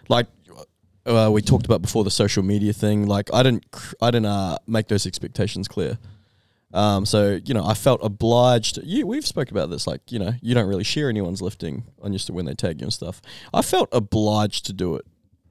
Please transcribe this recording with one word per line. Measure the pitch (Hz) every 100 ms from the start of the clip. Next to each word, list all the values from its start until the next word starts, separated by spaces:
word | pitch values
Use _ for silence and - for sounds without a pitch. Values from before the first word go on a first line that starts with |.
| -
like, | 117 120 _ _ - - _ _ _
uh, | - 113 110
we | 107
talked | 107 131 -
about | 107
before | 90 113
the | 98
social | - 101 -
media | 95 104 104
thing. | 104 104 104 101
Like, | 101 104
I | 113
didn't | 131 117 -
cr-, | - - -
I | 117
didn't, | 120 107
uh, | 101 92 78 -
make | 110 104
those | 104
expectations | - - - - 98 - 101
clear. | - 78 117 - - _ _ _ _ _
Um, | 90 104 101 101
so, | 107 101 95
you | -
know, | 117
I | 90
felt | 110 - 123
obliged. | 107 101 113 117 123 120 110 -
You, | 147 214 208
we've | 269 -
spoke | - 139
about | 101 76
this. | 87 -
Like, | 67 -
you | 117
know, | 95 123
you | 113
don't | 120 98
really | 98
share | 107 - 143
anyone's | 107 90 92
lifting | 92 - 85 67 120 _
on | 98
your | 95
st-, | -
when | 85
they | 80
tag | 71 95 82
you |
and | 65
stuff. | - - 92 - - -
I | -
felt | - 370 -
obliged | 127 104 110 107 107 107 - -
to |
do | 98 92 76
it | - _ _ _ _